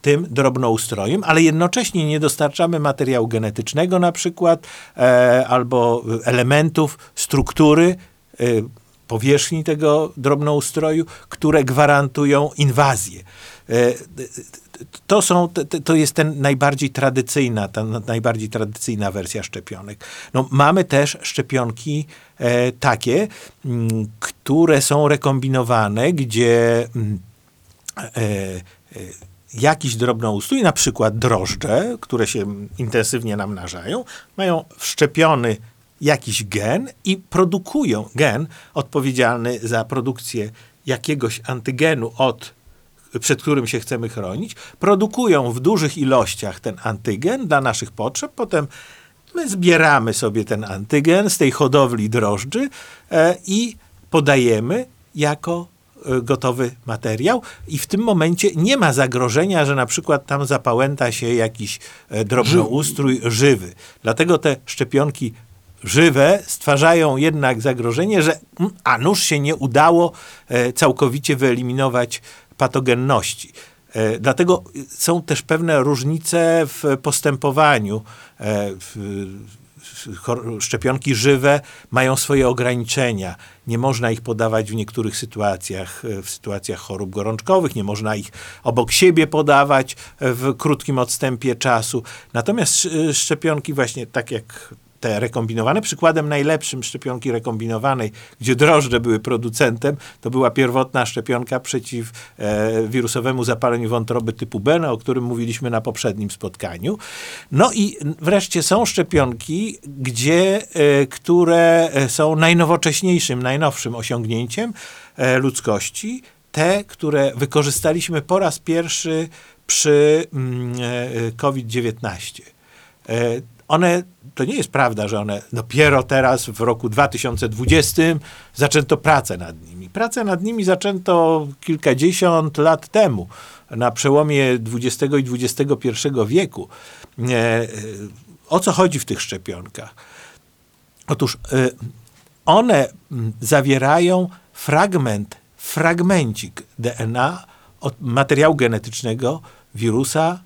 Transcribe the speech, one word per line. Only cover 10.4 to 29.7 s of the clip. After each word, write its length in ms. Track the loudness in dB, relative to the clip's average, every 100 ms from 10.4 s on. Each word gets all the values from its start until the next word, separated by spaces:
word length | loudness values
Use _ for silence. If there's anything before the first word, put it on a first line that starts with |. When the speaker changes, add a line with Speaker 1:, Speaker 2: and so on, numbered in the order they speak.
| 2 0 -2 -2 0 0 -2 -8 -20
Speaker 1:
które 360 | -2 2 2
gwarantują 880 | 2 2 4 4 2 0 2 2 2 0
inwazję. 640 | 0 4 2 2 -4 -12 -20 -20 -20 -20 -2
E, 260 | 2 2 0 -10 -16 -14 -14 -18 -20 _ -20 -20 -20 _
to 160 | 2
są, 260 | 4 2 2
to, 160 | -2
to, 160 | -4 -6
to 140 | 2
jest 180 | 2 2
ten 280 | 2 -2 0
najbardziej 500 | 0 2 2 0 -4
tradycyjna, 760 | 0 0 0 -2 0 0 0 -4
ta 160 | -4
na-, 160 | -6 -6 -4
najbardziej 420 | -2 -2 -4 -6
tradycyjna 640 | -6 -6 -8 -8 -4 -4
wersja 320 | -4 -8 -10
szczepionek. 640 | -10 -14 -14 -16 -16 -18 -18 -18 -4
No, 140 | -2 0
mamy 340 | 2 4 4
też 340 | 2 2 0 -4
szczepionki, 840 | -8 -6 -2 -2 -2 -6 -6 -6 -6 -14 _ _
e, 340 | 0 2 0
takie, 560 | 0 0 0 0 0 0 -8 -20 _
mm, 240 | -6 -4 -2 -2 -4 -8
które 640 | -12 -10 0 2 6 4
są 260 | 4 2 2
rekombinowane, 1040 | 2 0 0 0 0 2 2 2 2 0
gdzie, 760 | 0 -2 2 4 4 4 2 -2 -4
mm, 220 | -4 -4 -8 _ _ _ _ _ -18 -16
e, 180 | -10 -4
e, 440 | -2 -2 -4 -10 -14 _ _ -18 -16 -18 -20 _ _
jakiś 420 | 0 2